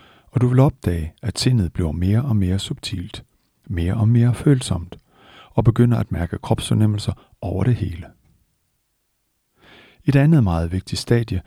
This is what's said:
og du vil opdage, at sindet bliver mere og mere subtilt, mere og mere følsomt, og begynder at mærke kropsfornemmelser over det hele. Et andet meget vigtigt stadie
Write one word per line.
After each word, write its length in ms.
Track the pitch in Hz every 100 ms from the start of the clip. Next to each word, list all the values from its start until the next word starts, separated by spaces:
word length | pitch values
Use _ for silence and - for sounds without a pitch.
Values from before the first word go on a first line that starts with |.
| _ _ _
og 140 | 113
du 80 | 123
vil 120 | 127
opdage, 540 | 143 - 87 85 78 -
at 160 | - -
sindet 340 | 127 120 82
bliver 200 | - 82
mere 300 | 82 92 110
og 140 | 139 104
mere 220 | 90 95
subtilt, 640 | - - - 90 87 - - _ _ _ -
mere 280 | 87 85
og 140 | 113 107
mere 260 | 120 120
følsomt, 640 | 117 151 131 - 85 85 - _ _ _ - -
og 140 | -
begynder 340 | 117 110 120 117
at 140 | -
mærke 260 | 82 85 -
kropsfornemmelser 760 | - 113 - 110 107 104 - - _ _
over 240 | 87 92
det 100 | 120
hele. 320 | 117 92 82 - _ _ _ _ _ _ _ _ _ _ _ _ _ _ _ _ - - _
Et 120 | - 139
andet 280 | 147 160
meget 280 | 98 82 82
vigtigt 280 | 92 - -
stadie 420 | - 120 113 90